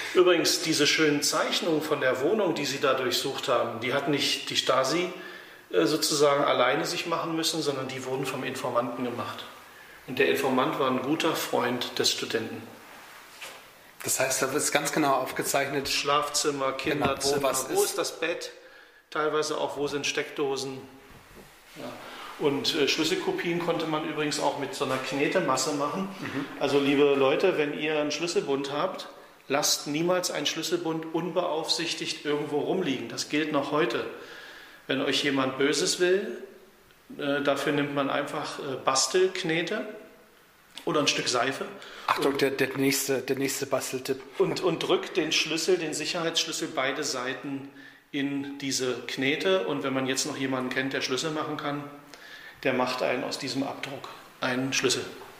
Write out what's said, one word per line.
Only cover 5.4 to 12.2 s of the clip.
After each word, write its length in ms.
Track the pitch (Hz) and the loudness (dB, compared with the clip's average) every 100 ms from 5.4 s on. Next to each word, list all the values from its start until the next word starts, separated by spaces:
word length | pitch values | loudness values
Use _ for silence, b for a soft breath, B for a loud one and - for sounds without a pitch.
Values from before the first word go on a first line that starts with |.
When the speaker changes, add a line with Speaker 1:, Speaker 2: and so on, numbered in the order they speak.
| B B B | B B B
Speaker 1:
äh, 160 | 180 156 | 4 4
sozusagen 580 | 151 - 151 147 143 | 4 2 4 6 6
alleine 400 | 139 131 123 143 | 4 4 4 4
sich 220 | 165 175 175 | 0 -2 -2
machen 280 | 165 165 | -2 0
müssen, 280 | 160 156 165 | 0 0 0
sondern 260 | 143 135 127 | 0 -2 -4
die 160 | 131 | -6
wurden 220 | 127 131 - | -4 -4 -2
vom 180 | 131 | -4
Informanten 600 | 131 - 127 123 127 127 | -4 -4 -2 0 0 -2
gemacht. 400 | 123 113 104 - - - B B B B - | -4 -4 -6 -8 -12 -16 B B B B -10
Und 120 | 131 | 2
der 100 | 135 | 4
Informant 500 | 131 135 127 139 - | 4 2 2 2 2
war 120 | 131 | 2
ein 100 | 127 | 0
guter 340 | 127 160 165 | 0 0 0
Freund 640 | 147 - 127 120 123 - - | 0 0 0 0 -2 -4 0
des 140 | 120 | 0
Studenten. 500 | - | 0